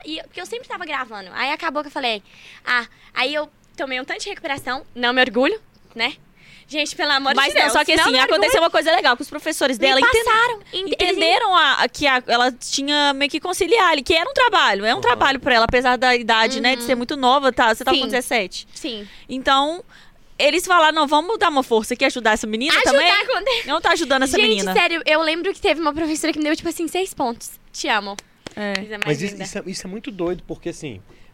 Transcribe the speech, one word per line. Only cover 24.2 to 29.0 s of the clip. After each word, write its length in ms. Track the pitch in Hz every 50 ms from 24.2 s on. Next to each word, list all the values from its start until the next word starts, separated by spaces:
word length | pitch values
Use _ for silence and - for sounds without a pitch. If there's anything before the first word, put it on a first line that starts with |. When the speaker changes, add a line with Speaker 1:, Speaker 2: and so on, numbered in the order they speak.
Speaker 2:
essa 140 | 269 269 269 392
Speaker 1:
Gente, 100 | 427 440
Speaker 2:
menina. 240 | 427 392 381 381
Speaker 1:
sério, 300 | 370 403 349 330 339 320 -
eu 140 | - 302 311
lembro 300 | 320 302 320 339 330 392
que 80 | 349 -
teve 200 | - 381 294 311
uma 120 | 330 294
professora 400 | 285 320 339 302 320 - 320 311
que 60 | 294 302
me 60 | 302
deu, 100 | 294 320
tipo 120 | - - 339
assim, 180 | 311 - 339
seis 260 | 302 - 359 381 - -
pontos. 360 | - 277 233 233 - - - - - _ -
Te 160 | - - - -
amo. 280 | 226 - 104 98 101 - - _ _ _ _ - -
Speaker 2:
É. 200 | 208 208 202 196
Speaker 1:
Coisa 160 | 190 208 214
mais 140 | 220 208